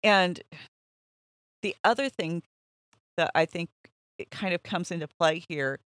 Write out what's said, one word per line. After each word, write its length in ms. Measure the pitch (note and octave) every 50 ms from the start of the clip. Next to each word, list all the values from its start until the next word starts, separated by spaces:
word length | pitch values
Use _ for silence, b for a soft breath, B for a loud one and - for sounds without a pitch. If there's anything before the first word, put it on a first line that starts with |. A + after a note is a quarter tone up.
| -
And 380 | A3 G3+ G3 F#3 F3+ F3 - - _ B B B - _ _ _ _ _ _ _ _ _ _ _ _ _ _ _ _ _ _
the 140 | - G3+ - _ -
other 260 | G#3 A#3 A3+ C#4 C4+
thing 340 | - - F3+ D#3+ E3+ E3+ _ _ _ _ _ _ _ _ _ _ _ _ _ _ _
that 140 | - E3 - -
I 100 | E3 E3
think 240 | E3 - F3 E3+ - _ _ _ - _ _ _ _ _
it 140 | - - _
kind 220 | - - G#3 F#3+ F3
of 100 | E3+ _
comes 280 | - G#3 F3 F3+ -
into 160 | F#3 E3+ D3+ D3 _ _
play 240 | E3+ D#3+ D#3+ E3 -
here 320 | - E3 D3 C#3 C3+ C3+ C3 _